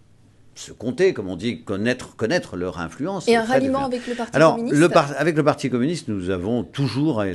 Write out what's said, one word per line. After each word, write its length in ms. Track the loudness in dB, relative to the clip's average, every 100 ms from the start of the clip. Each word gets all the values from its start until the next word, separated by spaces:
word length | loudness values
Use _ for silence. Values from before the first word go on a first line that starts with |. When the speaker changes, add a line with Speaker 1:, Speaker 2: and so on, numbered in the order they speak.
| _ _ _ _ -20 -20
Speaker 1:
se 160 | -18
compter, 400 | -10 -8 0 2
comme 160 | 0 -6
on 80 | -4
dit, 260 | -4 -6
connaître, 540 | -6 -2 -2 -2 -8 -6
connaître 400 | -2 -2 -2 -6
leur 240 | -6 -6
influence 480 | -8 -6 -6 -2 2
Speaker 2:
Et 80 | 2
un 80 |
Speaker 1:
auprès 160 | 4 2
des 60 | 2
Speaker 2:
ralliement 140 | 0
Speaker 1:
gens. 40 | -2
Speaker 2:
avec 180 | -4 -6
le 60 | -6
Parti 180 | -2
Speaker 1:
Alors, 220 | 4 4 4
Speaker 2:
communiste ? 240 | 0 4
Speaker 1:
le 80 | 6
par-, 260 | 6 2 0
avec 200 | 0 2
le 80 |
Parti 260 | 2 2 0
communiste, 380 | 0 0 -2 -4
nous 220 | -4 -2
avons 340 | -2 -2 -2
toujours, 560 | -4 -2 -2 0 0 0
euh, 140 | -2